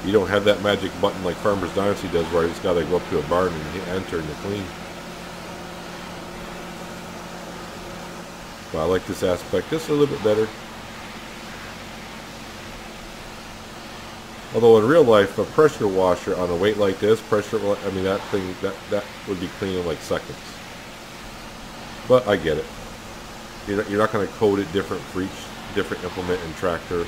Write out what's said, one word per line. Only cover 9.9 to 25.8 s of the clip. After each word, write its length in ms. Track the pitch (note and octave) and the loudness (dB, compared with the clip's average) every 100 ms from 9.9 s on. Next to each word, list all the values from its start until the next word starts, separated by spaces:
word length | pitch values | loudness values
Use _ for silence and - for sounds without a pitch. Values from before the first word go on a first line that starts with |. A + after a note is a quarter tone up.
a 20 | |
little 140 | D3 C#3+ | 4 4
bit 180 | C3+ | 4
better. 240 | G#2 G#2+ A2 - - - - - - - - - - - - - - - - - - - - - - - - - - - - - - - - - - - - - - - - | 4 4 2 -2 -14 -14 -14 -14 -14 -14 -14 -14 -12 -12 -12 -12 -12 -14 -14 -14 -14 -14 -14 -14 -14 -12 -14 -14 -14 -12 -14 -14 -14 -14 -14 -14 -14 -12 -12 -14 -14 -14 -2
Although 240 | A2+ A2+ A2 | 6 10 10
in 100 | A2 | 10
real 160 | E3 | 8
life, 320 | C3 G#2+ F#2+ - | 10 8 8 2
a 80 | |
pressure 420 | F#2+ - D#3 - G#2+ | 0 6 6 6 2
washer 480 | F#2+ F#2 F2+ - F2+ | 4 4 4 0 0
on 100 | F2+ | 0
a 80 | E2+ | 4
weight 220 | G2+ G#2 | 2 4
like 200 | G2+ F#2+ | 2 4
this, 200 | G#2 A2 | 4 4
pressure, 380 | - G#2+ G2+ A2 | 4 0 2 0
wa-, 180 | G2+ G2+ | 0 0
I 60 | G2 | -2
mean, 140 | F#2+ | 0
that 160 | F#2+ G2 - | 0 0 0
thing, 240 | G#2 F#2 F2+ | -2 -2 -4
that, 120 | G2 F#2+ - | -4 -4 -4
that 160 | G#2 - - - | -4 -4 -12 -6
would 100 | F#2 | -4
be 80 | F2+ - | -4 -4
clean 200 | G2 F#2 | -2 0
in, 60 | |
like, 140 | F2 D2+ | -2 -4
seconds. 400 | - E2 - C#2+ - - - - - - - - - - - - - - - - - | -2 -2 -2 -12 -12 -14 -14 -14 -14 -14 -14 -14 -14 -14 -14 -14 -14 -12 -14 -12 4
But 180 | B2+ G#2 | 4 6
I 100 | G2+ | 2
get 200 | D#2 D2 | 2 0
it. 80 | - - - - - - - - - - - | -4 -10 -14 -14 -14 -14 -14 -14 -14 -12 -4
You're 100 | G2+ | -2
not, 140 | G#2 | 0
you're 80 | G2+ | 2
not 120 | A2 | 2
gonna 160 | A2 F#2 - | 2 -2 4
code 200 | G#2+ G2+ | 4 4
it 140 | F#2 | 2
different 300 | F#2+ F2+ F#2 | -2 -2 -6
for 180 | - F#2 | -6 -4
each 80 | F#2 - - - - | -4 -6 -12 -12 -4
different 280 | G2+ | -2